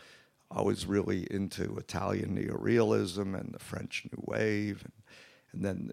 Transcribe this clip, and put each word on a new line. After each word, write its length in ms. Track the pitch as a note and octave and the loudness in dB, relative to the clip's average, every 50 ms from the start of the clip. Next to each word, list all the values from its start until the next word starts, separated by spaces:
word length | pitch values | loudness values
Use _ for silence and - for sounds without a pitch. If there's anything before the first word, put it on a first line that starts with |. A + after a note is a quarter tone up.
| - - - - - _ _ _ _ - | -20 -20 -20 -20 -20 _ _ _ _ -8
I 120 | - G#2 | -2 2
was 240 | G#2+ G2+ G2+ G2+ - | 2 2 2 2 0
really 420 | F#2 G2 G2+ F#2 - G2 F#2+ - - | 0 2 2 2 2 0 0 0 -2
into 480 | - G2 G2 F#2 - - F#2 - G#2 G#2 | -2 -2 -2 -2 -2 -2 -4 -2 -2 -6
Italian 600 | - - - F2+ F#2+ G2 G2+ G2+ G2+ G#2 G2 G2+ | -6 -4 -4 -2 0 0 0 0 0 0 0 0
neorealism 1000 | - - - - G2 G#2 A#2 A#2 A2+ G#2+ A2 G#2+ G#2+ F#2 F2 G2 G2+ G2 F#2+ - | 0 0 -2 -2 2 4 6 6 6 6 6 4 4 2 0 -2 -2 -2 -2 -4
and 160 | - - - | -6 -6 -8
the 60 | - | -10
French 480 | - - - - - - - - - - | -12 -8 -8 -6 -6 -6 -6 -8 -8 -8
New 140 | - - - | -10 -8 -6
Wave. 600 | - - A2 A2 G#2+ G#2+ G#2 G#2 G#2 G2 - - | -2 0 2 2 2 2 2 0 0 -2 -4 -8
And, 80 | - - - - - - - - - - - _ _ | -14 -18 -20 -20 -20 -20 -20 -20 -20 -20 -20 _ _
and 140 | - - F#2+ | -6 -2 0
then 260 | G2 F#2+ F2+ - - | 0 0 0 -4 -6